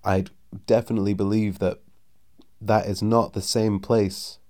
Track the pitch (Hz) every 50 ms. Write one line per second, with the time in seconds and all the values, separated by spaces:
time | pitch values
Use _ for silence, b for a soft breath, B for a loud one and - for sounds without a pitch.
0 | - 107 95 95 95 - - - - - - 98 - - 117 117 117 - 113 110
1 | 98 101 104 92 101 98 104 110 107 104 95 - 98 92 - - - - - -
2 | - - - - - - - - - - - - 110 107 107 110 - - 101 -
3 | 107 107 113 117 110 - - 101 95 - - 117 110 110 101 95 98 - 120 110
4 | 101 92 95 - - - - - -